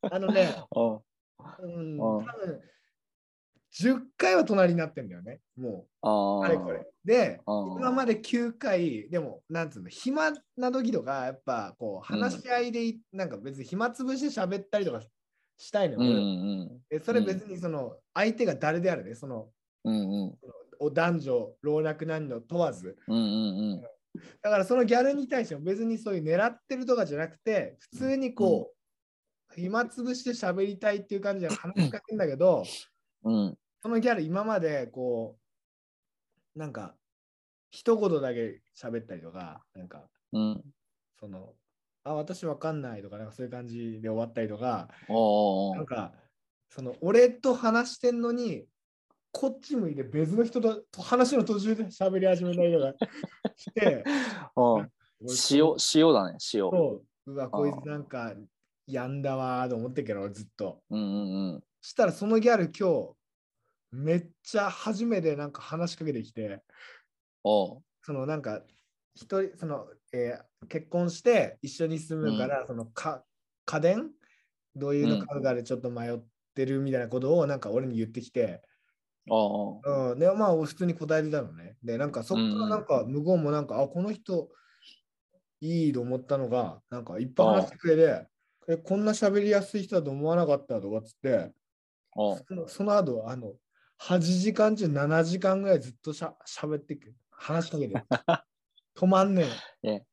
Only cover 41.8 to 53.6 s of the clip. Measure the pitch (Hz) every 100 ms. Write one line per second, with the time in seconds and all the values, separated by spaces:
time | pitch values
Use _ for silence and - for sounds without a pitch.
41.8 | _ _ 143 151 151 180 165 147 156 156
42.8 | 131 110 98 101 110 110 127 123 120 117
43.8 | 117 110 110 110 113 117 110 104 123 110
44.8 | 85 - - 110 110 104 104 95 98 95
45.8 | 156 120 98 - _ _ _ _ _ -
46.8 | 127 123 170 226 247 240 269 247 226 226
47.8 | 247 - 247 240 233 240 240 131 - _
48.8 | _ _ _ _ _ - 262 262 - 269
49.8 | 180 139 123 147 156 208 226 247 220 214
50.8 | - - - 247 254 277 208 202 208 220
51.8 | 208 - 196 190 190 180 180 175 175 170
52.8 | 135 - 220 302 - - - _